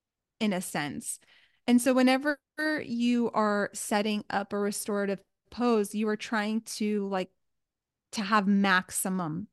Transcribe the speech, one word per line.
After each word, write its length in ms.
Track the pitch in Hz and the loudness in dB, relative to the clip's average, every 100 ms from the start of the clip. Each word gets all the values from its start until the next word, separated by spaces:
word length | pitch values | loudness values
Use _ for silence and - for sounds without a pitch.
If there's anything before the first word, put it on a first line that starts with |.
| _ _ _ - | _ _ _ -4
in 120 | 214 | -2
a 80 | 185 | -2
sense. 580 | - 170 147 160 - - _ _ _ _ - | -4 -6 -6 -6 -10 -12 _ _ _ _ 2
And 140 | 240 | 4
so 140 | 269 | 4
whenever 440 | 254 254 262 285 285 _ - 311 302 | 4 4 4 0 -4 _ -4 -2 -2
you 460 | - 233 240 240 233 | -4 -2 0 2 0
are 380 | - 214 208 202 | 0 0 2 -2
setting 520 | - - 214 214 208 - | -4 -2 0 0 -2 -2
up 220 | 196 202 | -4 -2
a 60 | 202 | -2
restorative 640 | 202 202 - 202 202 190 _ _ _ | -2 -4 -4 -2 -2 -4 _ _ _
pose, 440 | - 240 226 202 | -2 2 2 0
you 140 | 208 214 | -2 -2
are 80 | 214 | -2
trying 460 | - 220 208 220 | -2 -2 -2 -2
to, 440 | 226 - 208 208 196 | -4 -4 -2 0 -2
like, 220 | 190 185 _ _ _ _ _ _ _ _ | -2 -4 _ _ _ _ _ _ _ _
to 100 | - | -6
have 240 | 190 214 196 | 0 2 4
maximum 1000 | 202 196 185 - - 196 185 165 160 214 | 4 6 4 2 -4 -2 -2 -2 -4 -8